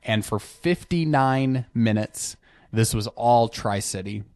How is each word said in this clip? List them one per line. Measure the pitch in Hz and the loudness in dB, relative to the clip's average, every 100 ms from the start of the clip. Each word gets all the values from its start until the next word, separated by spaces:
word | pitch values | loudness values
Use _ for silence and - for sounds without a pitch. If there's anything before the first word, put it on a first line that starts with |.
And | - 110 | -2 -2
for | 104 104 | -2 -4
fifty-nine | - - 175 175 - 170 160 147 135 131 135 131 123 | -6 -6 -2 -2 -2 -2 2 2 2 2 2 0 -2
minutes, | - 113 107 107 - - - _ _ _ | 0 2 2 -2 -8 -12 -12 _ _ _
this | 113 113 | 0 0
was | 113 107 | 0 -6
all | - 117 120 113 | -2 4 4 4
Tri-City. | - 113 101 104 98 95 104 104 | -2 -4 -4 -4 -8 -8 -10 -12